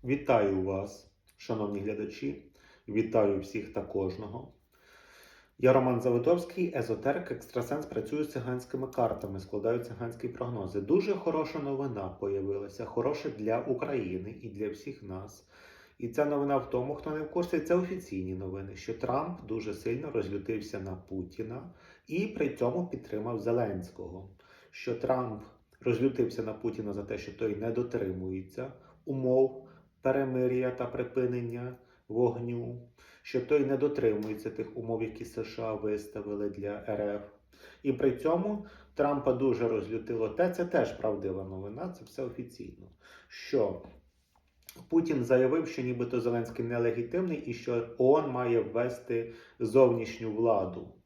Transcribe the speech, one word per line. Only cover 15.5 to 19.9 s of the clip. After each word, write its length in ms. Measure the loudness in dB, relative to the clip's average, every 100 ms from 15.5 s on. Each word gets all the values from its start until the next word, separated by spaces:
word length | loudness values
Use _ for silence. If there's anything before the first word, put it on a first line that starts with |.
| -20 -20 -20 -20 _
І 100 | -6
ця 180 | 2 2
новина 320 | 2 2 2
в 120 | 2
тому, 260 | -2 -2 -4
хто 160 | -4
не 100 | -4
в 100 | -4
курсі, 280 | -2 0 0
це 160 | 2 2
офіційні 600 | 2 -4 -6 -6 -4 -6
новини, 400 | -6 -8 -8 -10
що 180 | -8
Трамп 540 | -6 -2 -2 -2 -8 -6
дуже 260 | -6 -4
сильно 380 | -6 -4